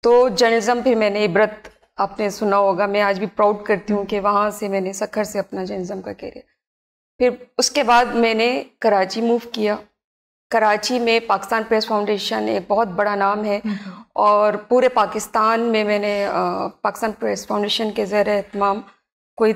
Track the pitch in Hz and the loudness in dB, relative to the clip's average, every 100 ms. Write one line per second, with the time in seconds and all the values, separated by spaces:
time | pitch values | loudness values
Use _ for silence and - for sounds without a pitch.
0 | 240 240 254 185 233 226 208 247 240 226 | 6 4 4 2 2 2 0 0 2 2
1 | 214 202 214 185 214 214 - _ _ - | 2 0 0 2 2 0 -20 _ _ -6
2 | 196 196 208 190 214 196 196 180 202 202 | -6 -2 -4 -2 0 2 2 2 0 2
3 | 202 196 196 - 208 208 208 202 - 208 | 0 0 -4 2 2 2 -2 -2 0 -4
4 | 202 208 202 202 208 208 208 196 190 196 | -2 -2 0 2 0 -2 -4 -4 -4 -6
5 | 214 - 208 202 190 196 190 202 180 190 | -6 -4 -4 -6 -6 -8 -8 -8 -8 -10
6 | 185 196 - - - _ _ _ _ _ | -12 -12 -14 -16 -20 _ _ _ _ _
7 | _ _ 247 240 - - 262 294 233 240 | _ _ 0 0 -10 -4 -2 0 4 4
8 | 247 233 226 220 233 262 - _ - 202 | 4 2 2 2 0 0 -6 _ 2 2
9 | 190 226 233 240 233 - 208 208 - _ | 0 -2 0 0 -2 -4 -2 -2 -8 _
10 | _ _ _ _ _ 226 214 208 214 247 | _ _ _ _ _ 2 2 2 0 -2
11 | 233 226 226 196 - 226 220 220 220 214 | 2 0 0 -4 -2 -4 0 0 0 -2
12 | 208 208 - 220 214 208 180 208 226 175 | 0 -4 -4 -4 -2 -4 0 0 0 0
13 | 208 202 196 208 214 202 214 202 196 180 | -2 0 0 0 -2 -4 -4 -8 -10 -18
14 | - - 208 208 214 202 - 247 254 247 | -10 0 4 4 4 0 2 4 4 2
15 | 202 214 - 226 220 226 233 220 208 208 | 0 -2 -4 0 2 2 2 0 2 0
16 | 208 202 202 - 180 185 196 - 208 202 | 0 -2 -2 -2 -2 -4 -6 -4 -6 -4
17 | 220 214 220 196 - 208 208 208 220 208 | -6 -4 -4 -4 -4 -4 -2 -2 -2 -4
18 | 202 208 202 208 202 202 202 208 208 _ | -2 0 0 0 -4 -2 -2 -2 -8 _
19 | _ _ _ - 220 | _ _ _ 0 0